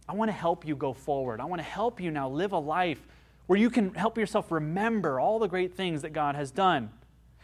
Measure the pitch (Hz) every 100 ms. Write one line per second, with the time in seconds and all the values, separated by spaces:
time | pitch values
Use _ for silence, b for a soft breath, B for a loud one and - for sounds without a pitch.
0 | - 196 220 151 170 175 156 139 143 123
1 | - 139 127 110 147 175 - 185 233 240
2 | 175 151 135 143 196 185 147 165 180 143
3 | - b b b b 202 233 240 190 170
4 | 214 226 208 208 - 160 151 185 226 220
5 | 160 131 165 220 208 185 180 180 185 151
6 | 160 156 143 143 139 - 185 151 110 -
7 | - _ - -